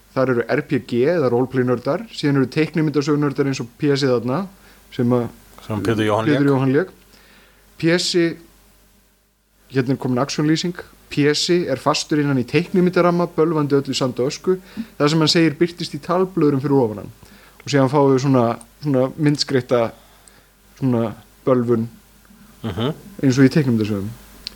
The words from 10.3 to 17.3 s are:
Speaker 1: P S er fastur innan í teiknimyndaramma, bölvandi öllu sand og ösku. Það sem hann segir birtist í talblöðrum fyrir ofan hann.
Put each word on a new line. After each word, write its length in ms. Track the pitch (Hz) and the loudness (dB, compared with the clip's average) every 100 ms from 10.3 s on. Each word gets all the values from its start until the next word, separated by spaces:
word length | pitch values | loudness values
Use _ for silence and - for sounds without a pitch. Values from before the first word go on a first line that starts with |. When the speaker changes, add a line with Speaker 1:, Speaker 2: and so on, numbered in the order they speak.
| - 151 156 175 175 - - - | -2 0 0 -2 -8 -14 -20 -10
Speaker 1:
P 160 | - 147 | 0 0
S 160 | 147 - | 0 0
er 280 | 175 165 131 | 0 0 -2
fastur 420 | 139 151 - 151 | -2 -2 -2 -2
innan 180 | 143 135 | 0 0
í 60 | 117 | 0
teiknimyndaramma, 840 | 151 175 190 180 180 175 175 175 170 | -2 0 2 2 2 2 2 -2 0
bölvandi 380 | 160 156 147 | 0 0 0
öllu 220 | 139 139 127 | 0 0 -4
sand 240 | 135 120 | -4 -2
og 80 | 127 | -4
ösku. 300 | - - 185 - - 226 - | -4 -2 -2 -4 -14 -10 -2
Það 100 | 147 | 0
sem 100 | 160 | 2
hann 80 | 151 | 2
segir 280 | 170 160 147 | 2 2 2
birtist 380 | 170 - 165 151 | -2 -4 -12 -10
í 40 | |
talblöðrum 600 | - 180 185 180 147 139 | -4 -2 -2 0 0 0
fyrir 160 | 139 139 | 0 2
ofan 200 | 113 104 | 0 -2
hann. 140 | 87 - - | -14 -18 -20